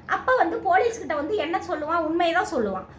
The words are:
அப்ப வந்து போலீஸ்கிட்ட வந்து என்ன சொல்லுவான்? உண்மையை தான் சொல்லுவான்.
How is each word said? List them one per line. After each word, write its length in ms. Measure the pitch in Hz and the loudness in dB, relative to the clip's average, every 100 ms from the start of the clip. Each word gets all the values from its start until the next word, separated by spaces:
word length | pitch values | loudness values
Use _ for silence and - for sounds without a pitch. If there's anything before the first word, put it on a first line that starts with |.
| - | -6
அப்ப 300 | 381 - 508 | -4 2 2
வந்து 200 | 339 440 | 2 0
போலீஸ்கிட்ட 580 | 381 370 466 - 302 302 | 2 4 4 -2 -4 -4
வந்து 200 | 302 415 | -2 -2
என்ன 260 | 302 370 - | 0 -2 -2
சொல்லுவான்? 280 | 302 302 339 | -4 -2 0
உண்மையை 380 | 311 339 339 339 | 0 2 2 2
தான் 180 | - | 0
சொல்லுவான். 320 | 294 208 185 - | -2 -2 -4 -10